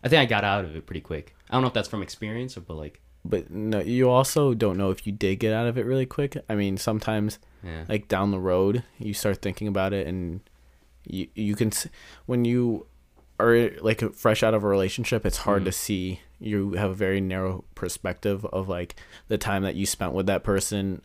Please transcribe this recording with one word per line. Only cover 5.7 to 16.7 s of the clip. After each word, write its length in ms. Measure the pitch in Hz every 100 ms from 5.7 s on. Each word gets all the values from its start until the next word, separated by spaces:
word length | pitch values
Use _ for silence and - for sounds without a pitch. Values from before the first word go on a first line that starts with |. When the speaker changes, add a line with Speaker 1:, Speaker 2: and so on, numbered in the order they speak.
| 123
Speaker 2:
it 80 | 117
really 200 | 131 127
quick. 320 | - 139 147 -
I 60 | 107
mean, 220 | 101 95
sometimes, 600 | - 110 110 107 104 - - -
Speaker 1:
Yeah. 200 | 92 80 82
Speaker 2:
like, 180 | 107 -
down 240 | 95 101
the 80 | 95
road, 440 | 92 90 95 120 - -
you 140 | 110
start 280 | 101 104 95
thinking 260 | 101 92 107
about 260 | 98 95
it, 140 | 98 78
and 320 | 92 87 90 - _ _ _ _ _ -
you, 220 | 95 85 -
you 200 | 104 104
can 120 | 110
s-, 180 | - - - - - -
when 200 | 123 120
you 400 | 123 120 110 - _ _ _ _ -
are, 320 | 117 117 113 -
like, 320 | 107 110 110 -
fresh 280 | 117 110
out 100 | 113
of 100 | 110
a 40 | 101
relationship, 580 | 98 95 - 113 113 95
it's 120 | -
hard 220 | - 101
Speaker 1:
Mm-hmm. 60 | 95
Speaker 2:
to 60 |
see. 500 | - - 98 92 92 - -
You 320 | 107 104 98